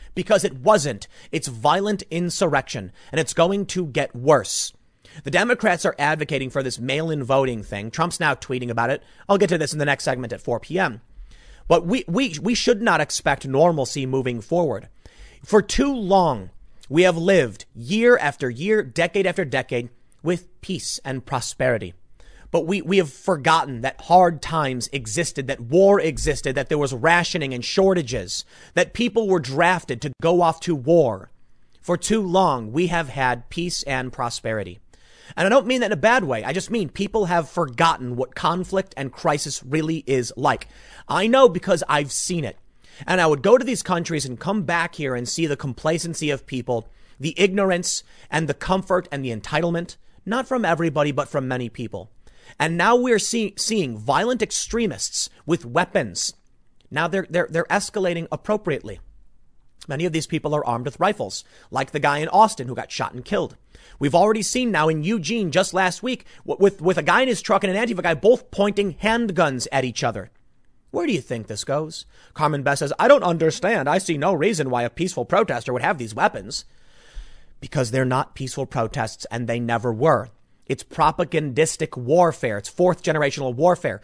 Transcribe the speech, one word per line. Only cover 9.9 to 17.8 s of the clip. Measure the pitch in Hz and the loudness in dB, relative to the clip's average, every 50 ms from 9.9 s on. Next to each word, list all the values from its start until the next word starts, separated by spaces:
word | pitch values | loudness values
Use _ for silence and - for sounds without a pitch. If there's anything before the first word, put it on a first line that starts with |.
| 139 - - | 0 0 0
segment | 139 131 123 127 113 | -2 -2 -2 -4 -8
at | 117 95 | -10 -8
four | - - 120 110 | -4 -4 -4 -4
P | - - 151 185 | -4 -6 -2 -2
M. | 190 151 107 104 - _ - - - - - - - - - - - - | -2 -2 -4 -8 -16 _ -20 -20 -20 -20 -20 -20 -20 -20 -20 -16 2 4
But | 165 170 170 | 4 4 4
we, | 170 226 262 - - | 2 -2 -2 -2 -2
we, | 170 240 277 226 160 147 | 0 0 0 0 -2 -4
we | 147 208 247 | -2 -2 -2
should | - - 247 247 202 | 0 2 2 2 2
not | 233 226 175 156 | 2 2 2 2
expect | 147 - - - - 156 139 - - | 0 -2 -4 -2 0 -2 -2 -2 -4
normalcy | 139 131 135 165 180 170 147 127 - - 143 135 | -2 4 4 4 6 4 2 -2 -4 -4 -6 -4
moving | 131 131 135 123 127 123 117 | -2 -2 0 0 -2 -4 -4
forward. | 101 - 160 175 175 143 110 101 - - - - _ - _ - - - - - - | -4 -2 0 0 0 0 -2 -6 -10 -14 -20 -20 _ -20 _ -20 -20 -20 -20 -20 -4
For | - 208 214 | 4 4 4
too | 196 - - - 269 285 277 | 4 4 0 2 2 2 0
long, | 247 208 175 196 190 180 156 131 104 92 87 - - - - - - - - | -2 0 2 4 4 4 4 0 -2 -6 -12 -16 -20 -20 -20 -20 -20 -12 -2
we | 135 165 | 2 4
have | 180 185 170 | 4 4 4
lived | 165 165 185 196 175 135 113 95 - - - _ | 2 2 4 4 4 4 2 -2 -10 -18 -20 _
year | 110 | -16